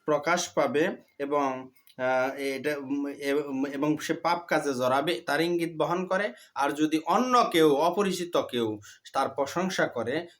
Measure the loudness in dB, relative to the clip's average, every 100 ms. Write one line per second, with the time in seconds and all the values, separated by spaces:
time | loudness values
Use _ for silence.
0 | -2 0 2 0 0 0 2 2 0 -2
1 | -14 -10 -2 0 0 -4 -10 _ -20 -4
2 | 0 2 0 -2 -6 -4 -4 -4 -4 -4
3 | -4 -4 0 0 0 -4 -4 0 0 0
4 | -2 -2 0 -2 0 0 0 0 2 2
5 | 0 -2 -2 0 0 0 -2 -2 -2 0
6 | -2 -2 -2 -8 -12 -2 -2 0 0 0
7 | 2 2 4 4 4 6 6 6 4 2
8 | 0 -2 0 -2 0 -2 -2 -4 -12 -20
9 | -6 -2 -2 -2 -2 -2 -2 0 0 -2
10 | -4 -4 -6